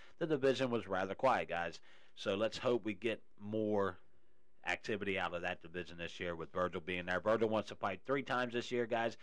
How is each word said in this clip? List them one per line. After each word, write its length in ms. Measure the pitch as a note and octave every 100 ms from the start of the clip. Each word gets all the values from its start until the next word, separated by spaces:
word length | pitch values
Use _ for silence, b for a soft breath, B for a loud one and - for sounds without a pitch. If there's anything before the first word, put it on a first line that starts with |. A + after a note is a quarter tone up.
| B B
the 80 | D3
division 440 | D3+ C3+ A#2+ C3
was 160 | A#2 G2
rather 280 | F#2 F#2+
quiet, 340 | F#2+ C3+ G#2+ D#2+
guys. 320 | E2+ E2+ E2+ b b b b
So 180 | A2
let's 240 | G2 A2 -
hope 260 | B2 A#2+
we 100 | G#2+
get 280 | G2 A#2 G#2 - -
more 560 | G#2 A2 G#2+ G#2 G2 F2+ - - - - - - F2
activity 520 | F2+ - G#2 G2 F#2+
out 160 | F2+
of 80 | F2
that 200 | F2 F2+
division 360 | E2+ F2 F2 E2+
this 220 | E2+ -
year 140 | F2+ E2+
with 160 | D#2
Virgil 280 | F2+ F2+ F2+
being 260 | E2+ F2+ F2+
there. 140 | F2+
Virgil 280 | G#2 A2 A2
wants 200 | A2 G#2
to 40 |
fight 260 | - G#2+ F#2+ -
three 160 | C#3
times 300 | C3 B2 B2
this 180 | A#2 A2+
year, 160 | B2 A#2
guys. 300 | A2+ A#2 G#2+